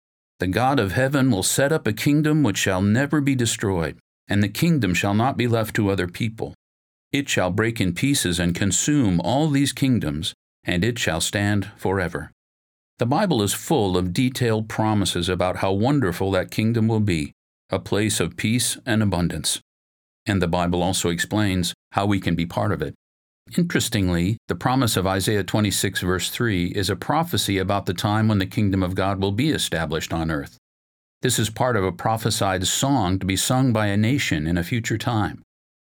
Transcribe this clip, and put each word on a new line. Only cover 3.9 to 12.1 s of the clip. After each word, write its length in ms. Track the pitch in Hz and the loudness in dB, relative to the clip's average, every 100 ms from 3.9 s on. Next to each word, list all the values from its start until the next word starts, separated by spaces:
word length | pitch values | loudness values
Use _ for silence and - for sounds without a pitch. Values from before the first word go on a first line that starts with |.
| - _ _ - | -6 _ _ -2
and 160 | 101 | 0
the 60 | 104 | 0
kingdom 440 | - 170 156 98 | 2 2 2 2
shall 220 | 85 101 101 | 0 0 2
not 200 | 123 120 | 0 0
be 120 | 120 | 0
left 280 | 113 107 - | 0 0 0
to 120 | 101 | 0
other 180 | 98 90 | 0 -2
people. 460 | - 113 110 71 - _ _ _ _ _ | -4 -6 -6 -10 -12 _ _ _ _ _
It 160 | 139 139 | -4 0
shall 220 | - 92 | 0 0
break 320 | 101 113 117 | 2 0 0
in 140 | 92 85 | -2 0
pieces 440 | 135 143 92 85 | 0 2 0 0
and 140 | 87 | 0
consume 640 | 85 101 - - 147 110 85 | 0 0 0 2 2 2 2
all 280 | - 131 160 | 0 0 2
these 240 | 139 139 | 2 0
kingdoms, 640 | - 135 113 76 73 85 - _ _ | 0 0 2 0 -4 -6 -10 _ _
and 200 | - 90 | -2 0
it 160 | 110 117 | 0 0
shall 220 | - 80 | -2 -2
stand 500 | - 104 101 104 101 - | -2 0 0 0 -2 -6
forever." 540 | 98 98 85 | -2 0 -2